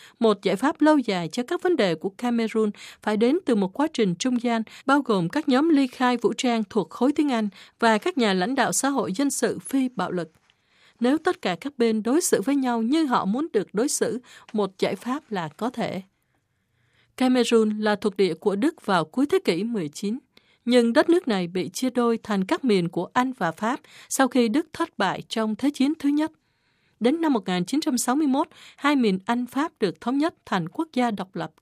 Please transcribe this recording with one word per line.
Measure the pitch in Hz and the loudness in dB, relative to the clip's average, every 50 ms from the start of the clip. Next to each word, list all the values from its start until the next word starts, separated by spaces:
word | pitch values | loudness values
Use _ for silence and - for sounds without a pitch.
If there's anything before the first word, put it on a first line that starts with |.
| - - _ - | -20 -14 _ 0
Một | 226 220 202 202 | 2 2 2 2
giải | - 185 196 | 0 -2 0
pháp | - 262 302 - - | 2 0 0 2 4
lâu | 302 311 311 | 4 4 4
dài | 285 247 214 190 175 170 | 4 2 0 -2 -2 -4
cho | 156 - 240 247 | -4 -4 -6 -4
các | - 349 359 - | -4 -4 -2 0
vấn | 359 349 | 0 2
đề | 262 208 180 160 | 2 2 2 0
của | 160 - 196 | -2 -4 -8
Cameroon | - - 247 240 240 233 226 214 - 220 220 208 208 - - - - _ | -6 -4 -4 -2 0 0 -2 -2 0 0 0 -2 -2 -6 -12 -20 -16 _
phải | - 214 214 | -4 -2 0
đến | 208 233 247 302 381 - | 2 2 2 2 0 0
từ | - 240 | 0 0
một | 202 190 185 - - | 0 0 0 -2 -2
quá | 294 311 - | -2 -2 0
trình | - 214 185 170 | 0 0 0 0
trung | - - 262 247 240 | -2 -2 -2 -2 -2
gian, | 240 240 233 226 220 - - - - | -2 -2 -2 -2 -4 -6 -12 -6 -2
bao | 254 277 294 | 0 2 2
gồm | 277 - 214 185 165 170 | 2 2 0 0 0 0
các | - 294 311 285 | -2 -2 0 2
nhóm | 247 262 320 339 | 2 4 4 4
ly | 311 277 277 | 4 4 2
khai | 254 - - 254 247 247 | 2 0 0 0 0 2
vũ | 240 - - - | 2 0 0 0
trang | - - 247 233 226 208 - | 0 0 0 0 0 -2 -2
thuộc | - 214 175 - | -2 -2 -2 -2
khối | - - 240 285 | -2 0 0 2
tiếng | - - 294 285 | 2 2 0 2
Anh | 247 226 214 202 - - - - _ - | 0 0 -2 -2 -6 -10 -20 -20 _ 0
và | 233 226 220 | 2 2 4
các | - - 349 - | 2 0 -2 0
nhà | 269 233 202 190 | 2 2 2 2
lãnh | 185 180 233 277 | 2 0 0 0
đạo | 269 220 180 180 | 0 0 0 0
xã | - 269 277 | 0 -2 -2
hội | 277 254 196 - 185 | 0 -2 -2 -2 -2
dân | 262 285 277 | -2 -2 -2
sự | - - 233 190 - 196 | 0 0 -2 -2 -2 -4
phi | - - 269 269 262 247 | -6 -4 -2 -2 -2 -2
bạo | 247 - 180 - | -2 -4 -4 -4
lực. | 180 175 160 165 _ _ _ _ _ _ _ _ _ _ _ _ _ - | -4 -6 -6 -8 _ _ _ _ _ _ _ _ _ _ _ _ _ -2
Nếu | 233 247 294 | 0 2 2
tất | 320 - 370 349 - | 2 0 -2 -2 -2
cả | - 196 175 - | -2 -4 -4 -4
các | - 285 - | -6 -8 -2
bên | - 233 226 220 220 202 | 0 0 0 0 0 0
đối | 226 277 349 | 0 0 0
xử | - - - - | 2 2 2 0
với | 196 269 285 | 2 0 0
nhau | 277 262 247 240 226 | 0 0 -2 -2 -2
như | 226 233 294 330 320 | 0 0 0 0 0
họ | 262 233 180 - | 2 0 0 0
muốn | 190 214 269 320 339 - | 0 -2 -2 -2 -2 -2
được | 208 170 - - | -2 -4 -2 -2
đối | 196 254 302 | -2 -2 -2
xử, | - - 208 117 208 254 - - - - - - - | -2 -2 -2 -2 -4 -6 -10 -14 -20 -20 -14 -6 -4
một | 214 202 190 - - | -4 -4 -4 -4 -2
giải | - - 202 | -2 -2 -2
pháp | - - 240 262 311 - - | -4 -6 -6 -6 -6 -6 -8
là | 214 180 165 | -8 -6 -6
có | 147 - - 214 262 | -8 -8 -8 -8 -6
thể." | - 233 196 - - 190 190 _ _ _ _ _ _ _ _ _ _ _ _ _ _ _ _ _ _ _ _ _ _ | -6 -6 -6 -6 -6 -8 -10 _ _ _ _ _ _ _ _ _ _ _ _ _ _ _ _ _ _ _ _ _ _
Cameroon | - 254 254 254 254 233 - 233 226 220 214 214 214 | 0 2 2 4 4 4 4 4 4 4 2 0 -2
là | 214 208 208 | 0 0 0
thuộc | 202 - 208 202 | 0 -2 -2 0
địa | - 196 170 156 | 0 0 0 0
của | - - 208 190 | -2 -2 -2 0
Đức | 196 240 339 - _ - | 0 0 -2 -4 _ -2
vào | 214 190 170 156 | 0 0 0 0
cuối | 156 - 247 285 | -2 -2 -2 0
thế | 285 381 381 - | 0 0 0 0
kỷ | 226 170 170 208 | 0 -2 0 -2
mười | 233 233 202 156 147 | -4 -4 -4 -6 -6
chín, | - - 208 202 233 294 - _ _ _ _ _ _ _ - | -8 -6 -6 -6 -6 -6 -10 _ _ _ _ _ _ _ -2
nhưng | 240 247 247 233 233 226 | 2 4 4 4 4 4
đất | 294 330 - | 4 4 4
nước | 330 359 - | 4 2 2
này | 247 208 185 175 | 0 -2 -2 -2
bị | 170 185 185 151 180 | -2 -4 -4 -4 -6
chia | - - 262 254 | -4 -4 -4 -2
đôi | 247 247 240 233 226 226 - | 0 0 0 0 0 -2 -4
thành | - 208 190 185 | -2 -2 -2 0
các | - - - - | -2 -2 -2 0
miền | 240 208 185 170 170 | 2 2 2 2 0
của | - 190 185 - - | -2 -4 -6 -2 0
Anh | 247 247 262 254 | -2 -2 -2 -2
và | - 185 165 | -4 -4 -4
Pháp | 156 - 214 226 277 - - - - - - - | -4 -4 -4 -4 -4 -4 -8 -14 -20 -20 -14 -4
sau | - - 269 | 0 0 2
khi | 254 - 254 233 | 2 2 2 2
Đức | 220 214 311 - - - | 2 2 0 -2 -4 -4
thất | - 339 - _ | -6 -6 -4 _
bại | - 202 180 151 - - - | -2 -2 -2 -2 -4 -8 -8
trong | - 226 220 220 214 | -4 -4 -2 -4 -2
Thế | - 254 294 | -2 -2 -2
chiến | 294 - 262 285 320 - | 0 0 0 0 0 -2
thứ | - 285 | -2 0
nhất. | 294 302 311 320 - _ _ _ _ _ _ _ _ _ _ _ _ - | 0 0 0 -2 -6 _ _ _ _ _ _ _ _ _ _ _ _ -2
Đến | 214 247 311 339 | 0 0 2 2
năm | 330 302 262 | 2 2 0
một | 214 - | 0 0
nghìn | 190 180 180 180 | -2 -2 -2 -2
chín | - 262 311 | -2 -2 -2
trăm | - 311 254 | -2 0 -2
sáu | 233 - 240 254 | -2 0 0 0
mươi | 302 320 | 0 0
mốt, | 269 254 285 330 - - - - - - | 0 0 0 -2 -4 -8 -20 -20 -20 -8
hai | - - 285 294 | -4 0 0 2
miền | 269 233 208 185 190 - | 2 2 2 0 -2 -2
Anh | - 240 247 247 | -4 -4 -4 -4
Pháp | 240 - 269 311 339 _ - | -4 -4 -4 -4 -4 _ -4
được | 220 175 - - | -4 -4 -4 -4
thống | - 240 269 | -4 -2 0
nhất | 277 302 359 - _ - | 0 0 -2 -4 _ -8
thành | - 220 180 160 165 | -4 -4 -4 -4 -4
quốc | - - 330 320 - | -6 -8 -8 -4 -2
gia | 247 247 240 | -2 -2 -2
độc | 214 202 185 - - | -2 -4 -8 -8 -8
lập | 170 160 160 _ _ | -10 -10 -10 _ _